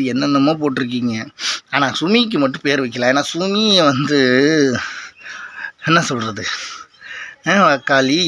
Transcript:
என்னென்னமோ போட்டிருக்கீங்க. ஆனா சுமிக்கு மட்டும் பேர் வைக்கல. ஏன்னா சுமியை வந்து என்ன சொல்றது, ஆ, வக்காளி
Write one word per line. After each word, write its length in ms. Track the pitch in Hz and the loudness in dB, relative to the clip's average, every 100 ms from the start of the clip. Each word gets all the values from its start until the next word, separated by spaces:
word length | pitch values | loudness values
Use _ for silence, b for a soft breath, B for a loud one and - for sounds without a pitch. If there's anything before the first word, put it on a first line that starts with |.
| 131 | 0
என்னென்னமோ 480 | 120 143 143 139 160 | -2 0 2 2 2
போட்டிருக்கீங்க. 600 | 147 131 123 123 120 110 110 B B B - | -2 -2 -2 -2 -2 -4 -8 B B B -4
ஆனா 160 | 135 135 - | 0 0 0
சுமிக்கு 380 | 160 226 226 175 | 2 2 2 0
மட்டும் 260 | 135 135 143 | 0 0 0
பேர் 160 | 143 | 0
வைக்கல. 260 | 127 120 123 | -2 0 2
ஏன்னா 120 | 139 139 | 2 -2
சுமியை 520 | 165 190 202 220 196 | -4 -2 0 2 4
வந்து 360 | 151 131 143 147 127 127 143 160 139 113 B B B B B B B B B - - | 4 2 2 2 4 4 4 2 2 0 B B B B B B B B B -8 0
என்ன 140 | 170 | 2
சொல்றது, 440 | - 127 110 104 104 B B B - B B B B B 156 | 2 -2 -4 -6 -8 B B B -18 B B B B B 0
ஆ, 80 | 196 175 | 4 4
வக்காளி 520 | 139 - 135 131 160 | 2 2 2 2 2